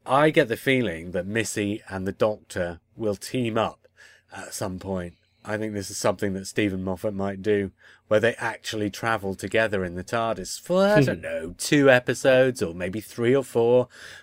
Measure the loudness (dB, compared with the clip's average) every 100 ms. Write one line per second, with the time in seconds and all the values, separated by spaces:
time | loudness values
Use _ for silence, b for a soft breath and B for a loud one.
0 | 0 2 4 4 2 0 0 2 0 -4
1 | -6 -6 -4 -4 -2 -2 -2 -4 -6 -6
2 | -6 0 0 0 -8 -6 -6 -6 _ -6
3 | -4 -4 -4 -4 -2 0 -2 -4 _ b
4 | b b _ -16 -14 -8 -8 -8 -6 -6
5 | -8 -12 _ _ -8 -6 -4 -6 -8 -4
6 | -2 -2 -2 -4 -6 -2 -2 -2 -4 -4
7 | -6 -4 -4 -4 0 0 0 -8 b b
8 | -2 2 2 0 -6 -8 -8 -4 -4 -4
9 | -4 -2 -4 -6 -2 0 0 0 -4 -6
10 | -4 -2 -2 -4 -8 -10 -2 2 4 6
11 | 4 2 -6 -8 -8 -8 2 6 8 8
12 | 6 0 4 6 4 2 -4 -4 -6 -6
13 | -8 -2 2 2 2 2 4 4 2 B
14 | B B